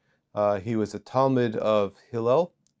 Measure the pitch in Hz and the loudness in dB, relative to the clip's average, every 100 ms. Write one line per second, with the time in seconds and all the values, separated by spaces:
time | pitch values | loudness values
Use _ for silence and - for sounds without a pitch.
0 | _ _ _ 107 104 101 95 113 101 104 | _ _ _ -2 0 0 -2 -2 -4 -6
1 | - 131 135 131 120 110 107 107 101 - | -4 0 2 2 0 -2 0 0 0 -6
2 | _ 117 113 143 175 _ _ _ | _ -4 0 2 0 _ _ _